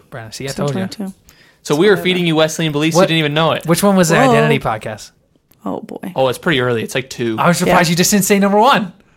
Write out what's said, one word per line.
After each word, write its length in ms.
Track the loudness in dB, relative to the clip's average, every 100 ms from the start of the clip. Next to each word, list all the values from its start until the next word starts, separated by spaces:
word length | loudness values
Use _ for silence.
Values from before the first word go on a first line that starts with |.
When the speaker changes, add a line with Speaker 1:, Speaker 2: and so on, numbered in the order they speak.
| _
Speaker 1:
Brennan, 220 | -18 -16
see, 120 | -12
I 40 | -10
Speaker 2:
Episode 80 | -6
Speaker 1:
told 100 | -4
you. 120 | -4 -6
Speaker 2:
twenty-two. 260 | -8 -12 -14 _ _ _ _
Speaker 3:
So 120 | -4
we 120 | 0 2
were 60 |
Speaker 2:
Whatever. 120 | 2
Speaker 3:
feeding 220 | 0 0 0
you 100 | 2
Wesleyan 360 | 0 0 -4
beliefs. 220 | -2 0 2
Speaker 1:
What 60 |
Speaker 3:
You 20 | 2
didn't 100 | 2
even 140 | 0
know 180 | 0 0
it. 120 | 0 0
Speaker 1:
Which 160 | 0
one 140 | 2 2
was 140 | 4
the 60 | 4
Speaker 2:
Whoa. 120 | 4
Speaker 1:
identity 280 | 4 2 0
podcast? 520 | -2 -6 -8 -12 -16 _ _ _ _ _
Speaker 2:
Oh, 160 | -8 -8
boy. 320 | -10 -12 -8
Speaker 3:
Oh, 140 | -2 -2
it's 100 | -2
pretty 220 | -2 0
early. 220 | 0 -2
It's, 120 | -4
like, 140 | -6 -6
two. 280 | -6 -4 0
Speaker 1:
I 100 | 0
was 80 | 2
surprised 320 | 2 2 2
Speaker 2:
Yeah. 40 |
Speaker 1:
you 40 | 2
just 140 | 2
didn't 140 | 2 2
say 120 | 2
number 200 | 2 4
one. 340 | 4 2 -2 -10 _